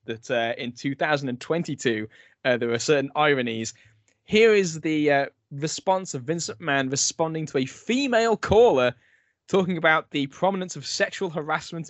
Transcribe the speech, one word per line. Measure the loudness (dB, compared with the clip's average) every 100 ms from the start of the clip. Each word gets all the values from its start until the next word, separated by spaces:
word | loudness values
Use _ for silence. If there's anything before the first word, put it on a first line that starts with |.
| -12
that, | -12 -4
uh, | -2 -2 -4
in | -8
two | -8 -6
thousand | -4 -2 -2 -2
and | -8
twenty-two, | -4 -4 -4 -2 0 -2 -4 _ _ _ 0
uh, | 0
there | 0
were | -2
certain | 2 2 2
ironies, | 2 2 2 0 -4 -8 -10 _ _ _ _
here | 0 4 6
is | 6 2 -2
the, | -2 0 2
uh, | 2 0 _ _
response | -8 -8 -6 -2 -2 -2
of | -10
Vince | -6 -4 -6
McMahon | -8 -2 0 0
responding | -2 -2 -2 -4 -4 -4
to | -2
a | -4
female | -6 -4 -2 2 2 2 0
caller | 2 6 6 6 2 0 _ _ _ _ -2
talking | 0 0 2
about | 2 2 0
the | -4 -4
prominence | -2 -2 -2 -6
of | -10
sexual | -8 -4 -4 -2 -6
harassment | -6 -4 -4 -6 -12 -10